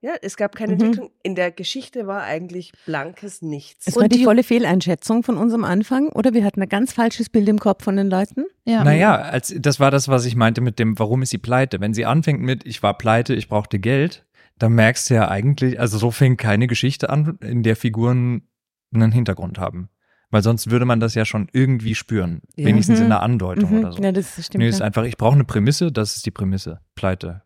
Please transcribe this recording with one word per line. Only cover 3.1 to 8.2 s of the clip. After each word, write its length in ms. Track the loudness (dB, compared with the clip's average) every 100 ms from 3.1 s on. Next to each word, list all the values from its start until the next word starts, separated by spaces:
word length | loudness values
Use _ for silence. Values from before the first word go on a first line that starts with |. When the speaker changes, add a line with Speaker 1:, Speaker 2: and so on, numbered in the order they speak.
| -14 -18 -12
Speaker 1:
Nichts. 460 | -10 -10 -14 _ -4
Speaker 2:
Es 80 | 2
Speaker 3:
Und 60 |
Speaker 2:
war 60 | 4
die 100 | 4
Speaker 3:
die 60 |
Speaker 2:
volle 200 | 6 4
Fehleinschätzung 800 | 4 0 2 0 0 -4 -2 -2
von 120 | 0 0
uns 160 | 0
am 120 | 0
Anfang, 440 | 0 -2 0 -2 -2
oder? 240 | 0 0
Wir 100 | 2
hatten 180 | 0 -2
ein 60 | -4
ganz 240 | -2 -2
falsches 360 | 0 -2 -2 -2
Bild 200 | 0 2
im 100 | 2
Kopf 240 | 2 0
von 140 | -2 -2
den 120 | 0
Leuten. 360 | 0